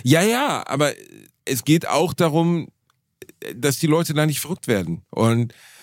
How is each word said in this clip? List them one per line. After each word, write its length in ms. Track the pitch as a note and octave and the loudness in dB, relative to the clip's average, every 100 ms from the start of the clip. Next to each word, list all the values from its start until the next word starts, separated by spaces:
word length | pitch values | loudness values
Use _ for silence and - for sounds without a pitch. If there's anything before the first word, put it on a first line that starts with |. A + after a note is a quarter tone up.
Ja, 180 | B2 D#3 | 2 4
ja, 420 | G#3 A#3+ C#4 C#3+ - | 2 0 -2 -4 -4
aber 260 | C#3 D3 - - G#1 - _ - | -2 -2 -4 -14 -20 -20 _ -6
es 180 | B2 - | -2 2
geht 220 | E3 - | 2 2
auch 260 | C#3+ F3 | 0 0
darum, 540 | - E3 D3+ E3+ E3+ - _ _ _ _ - - - - G2 | 2 2 2 2 0 -4 _ _ _ _ -20 -20 -18 -16 -4
dass 240 | C#3 - | -2 0
die 80 | D#3+ | 2
Leute 260 | D#3+ E3 | 2 0
da 120 | D3+ D3+ | 0 0
nicht 140 | C3+ | -2
verrückt 280 | D3 - - | -6 -8 -2
werden. 360 | G#2 E2 E2+ - | -2 -2 -6 -8
Und 440 | - A2+ A#2 A#2 - - - | 0 2 2 -2 -6 -20 -20